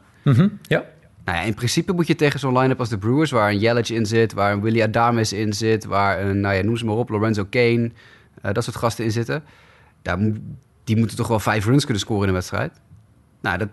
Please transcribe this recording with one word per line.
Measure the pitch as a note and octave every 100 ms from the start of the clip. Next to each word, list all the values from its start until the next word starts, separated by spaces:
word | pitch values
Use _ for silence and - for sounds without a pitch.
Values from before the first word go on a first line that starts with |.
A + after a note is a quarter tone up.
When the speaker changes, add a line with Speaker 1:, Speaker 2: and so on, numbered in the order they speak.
| _ _
Speaker 1:
Mhm, | D3 A#2 G3+ G3+
ja. | - - - - _ - -
Speaker 2:
Nou | E2+
ja, |
in | F#2+
principe | G#2 A#2+ E3+ E3+
moet | F3 D#3+
je | D3+
tegen | D3 B2+
zo'n | C3+ B2+
line-up | C3 B2+
als | A#2
de | G#2+
Brewers, | A2 C3+ D#3
waar | A#2+ G#2
een | G2+
Yelich | A2+ A#2+ A2+
in | A#2 G#2+
zit, | A2+ A2
waar | G#2 G2+
een | G2+
Willy | A2 A2+
Adames | A2 A#2 A#2+ A#2 A2
in | G2+ G#2+
zit, | G#2 A2 A2 G2+
waar | G2 G2+ F#2
een, | G2 G2
nou | G2 F#2+
ja, |
noem | G2+ A#2
ze | A2+
maar | A2
op, | A#2
Lorenzo | G#2 A2 G#2 G2
Cain, | B2+ A#2 A#2+ A#2 - - - _ -
eh, | G#2
dat | G#2+
soort | A#2+ -
gasten | A#2 - A2+
in |
zitten. | A2+ A#2 C#3+ - - - - _ _
Daar | F2 F2+
mo-, | A2 G#2+ G#2+ - _ _
die | - A2
moeten | G#2+ -
toch | A#2
wel | A2+
vijf | A2+ G#2+ G#2
runs | C#3+
kunnen | - G2+
scoren | - G#2
in | G2+
een |
wedstrijd? | F#2 - G2+ C#3+ - _ - _ _ _ _
Nou, | A2 F#2
dat, | G#2